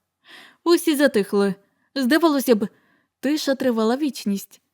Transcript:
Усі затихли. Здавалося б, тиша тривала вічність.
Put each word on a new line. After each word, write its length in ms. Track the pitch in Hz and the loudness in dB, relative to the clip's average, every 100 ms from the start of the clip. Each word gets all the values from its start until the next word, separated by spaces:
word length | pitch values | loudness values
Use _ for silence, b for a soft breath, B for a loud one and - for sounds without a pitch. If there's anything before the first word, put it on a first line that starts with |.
| _ _ B B B B | _ _ B B B B
Усі 320 | - 339 330 285 | 0 2 2 2
затихли. 580 | 285 220 190 202 202 190 _ _ _ | 2 2 -2 0 0 -4 _ _ _
Здавалося 600 | - 254 311 330 285 254 | -4 0 2 2 0 2
б, 140 | 214 202 _ _ _ _ _ | 0 0 _ _ _ _ _
тиша 340 | 254 302 - | -4 -4 -2
тривала 420 | 269 262 226 220 254 | -2 -2 0 0 0
вічність. 640 | 302 233 - 196 - _ _ | -4 -6 -6 -6 -8 _ _